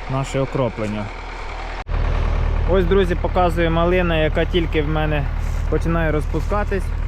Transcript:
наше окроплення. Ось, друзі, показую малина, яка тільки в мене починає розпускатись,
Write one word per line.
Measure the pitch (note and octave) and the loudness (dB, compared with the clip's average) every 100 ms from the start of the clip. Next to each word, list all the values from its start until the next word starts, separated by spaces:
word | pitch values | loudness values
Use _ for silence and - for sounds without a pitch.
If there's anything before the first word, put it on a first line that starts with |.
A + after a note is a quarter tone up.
| - | -6
наше | C3 C3+ C3+ | -4 -2 -2
окроплення. | C3+ C3+ B2 G#2+ G#2+ G#2 G#2 - - - - - - - - - - - - - - - - | -2 0 -2 -2 -4 -4 -6 -8 -10 -8 -8 -8 -8 -8 -2 0 2 2 2 2 2 2 2
Ось, | F#3 F3 | 2 4
друзі, | G3 F3+ F3 | 4 2 0
показую | E3+ F#3 F3+ E3 E3+ | 0 2 2 2 2
малина, | E3 E3+ F#3 F3 D#3+ | 2 2 2 2 2
яка | D#3 D#3 D#3+ | 2 0 0
тільки | E3+ E3 D#3 | 0 0 0
в | D3 | 0
мене | D#3 D#3 D3+ C#3 - - - - | 0 0 0 -2 -2 -2 -2 0
починає | D3+ B2 E3+ D#3+ | 0 0 0 2
розпускатись, | D3+ D3 A#2 - G3+ G#3 G3 - - | 0 0 -2 0 -2 0 -2 -2 -2